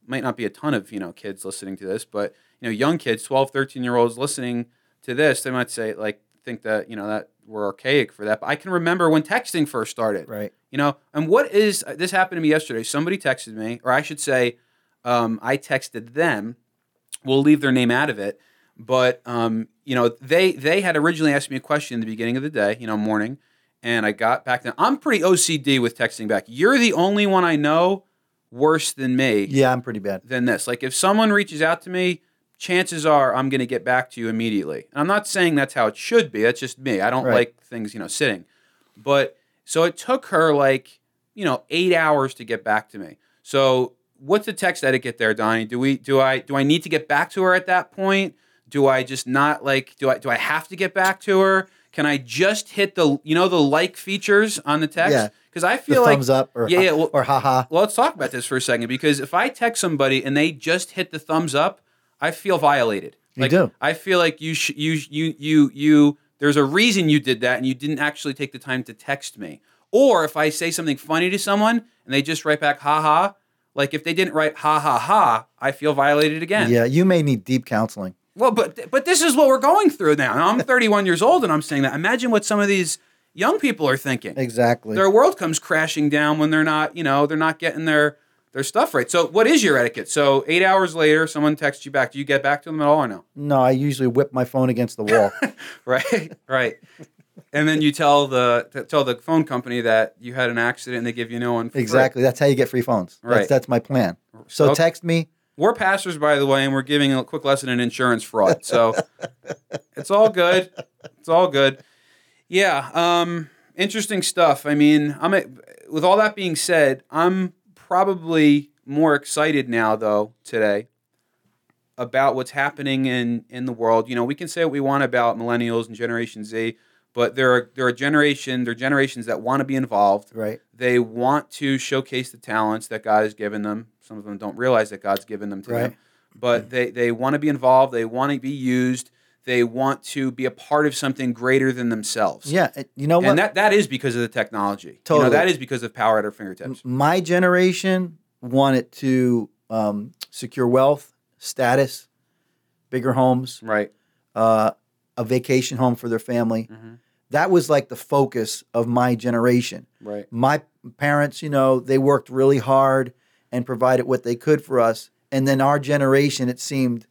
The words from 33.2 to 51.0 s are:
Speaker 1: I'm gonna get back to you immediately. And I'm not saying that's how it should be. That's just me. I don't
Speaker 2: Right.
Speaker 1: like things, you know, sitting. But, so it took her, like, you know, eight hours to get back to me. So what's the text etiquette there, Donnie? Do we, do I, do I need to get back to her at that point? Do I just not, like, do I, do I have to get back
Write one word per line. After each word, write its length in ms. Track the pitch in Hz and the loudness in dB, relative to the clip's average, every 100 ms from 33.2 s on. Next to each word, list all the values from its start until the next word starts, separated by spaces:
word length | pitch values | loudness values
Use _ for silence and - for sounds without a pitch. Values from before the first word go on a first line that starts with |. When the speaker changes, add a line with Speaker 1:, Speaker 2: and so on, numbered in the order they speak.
| 131 | 4
Speaker 1:
I'm 140 | 117 135 | 0 -2
gonna 180 | 131 123 | -2 -2
get 180 | 127 | -4
back 260 | 127 127 123 | -2 -2 -2
to 80 | - | -8
you 80 | 113 | -6
immediately. 560 | 113 113 104 78 69 - | -4 -2 -4 -4 -10 -10
And 80 | 139 | -6
I'm 60 | 156 | -2
not 200 | 208 202 | -2 -2
saying 280 | 196 175 147 | 0 2 2
that's 180 | 135 | 0
how 120 | 139 110 | 0 -2
it 100 | - | -2
should 340 | - 233 151 | 0 0 0
be. 100 | 107 | 0
That's 180 | 113 120 | 0 0
just 180 | 131 - | -8 -8
me. 220 | 135 101 | -4 -2
I 100 | 101 | 0
don't 140 | 127 | 0
Speaker 2:
Right. 100 | 127 | 0
Speaker 1:
like 260 | 120 120 _ | 2 0 _
things, 300 | _ 117 107 | _ -12 -10
you 60 | 110 | -10
know, 60 | 95 | -10
sitting. 360 | - 143 98 - _ _ _ _ _ | -2 -2 -2 -10 _ _ _ _ _
But, 400 | 120 139 131 _ _ _ | 0 0 0 _ _ _
so 200 | - 160 | -6 0
it 120 | 170 170 | 0 -2
took 300 | - 262 - | -4 -4 0
her, 280 | 175 160 | 2 2
like, 460 | 147 135 135 _ _ _ _ _ | 4 2 2 _ _ _ _ _
you 100 | - | -6
know, 200 | 180 127 _ | -4 -4 _
eight 240 | 160 185 | -2 0
hours 400 | 170 160 147 135 | 2 2 2 0
to 100 | - | -6
get 180 | 113 113 | -8 -6
back 240 | 110 107 - | 0 -2 -2
to 80 | 104 | -16
me. 200 | 85 - _ _ | -16 -18 _ _
So 520 | - 139 135 127 123 _ _ _ | -4 0 2 2 -2 _ _ _
what's 280 | 139 208 208 | -2 -2 -2
the 60 | |
text 320 | - 185 175 | -4 -4 -2
etiquette 340 | 135 131 127 - | 0 0 -4 -2
there, 160 | 110 | -2
Donnie? 300 | 110 110 113 | 0 0 0
Do 140 | 110 120 | -2 -2
we, 180 | 131 131 | -2 -2
do 240 | - 135 | 0 2
I, 180 | 131 131 | 2 0
do 160 | - 139 | -4 -2
I 60 | |
need 200 | 139 165 | 2 0
to 40 | 160 | 0
get 200 | 156 156 | -4 -2
back 220 | 147 170 | -2 -2
to 120 | - | -2
her 120 | 185 | 0
at 120 | 185 185 | 0 0
that 240 | 180 180 | -2 -2
point? 420 | - 190 196 190 - _ _ _ | -6 -2 0 -2 -8 _ _ _
Do 180 | 143 135 | 0 2
I 160 | 131 | 2
just 240 | 127 131 127 | -2 -8 -4
not, 380 | 135 143 147 | 0 2 0
like, 300 | 139 135 131 _ | -2 -2 -2 _
do 100 | 135 | -2
I, 80 | 131 | -2
do 120 | 139 | -2
I 60 | 117 | -2
have 300 | - 156 165 | -2 -4 -6
to 80 | 180 | -6
get 180 | 190 | -4
back 260 | 190 | 0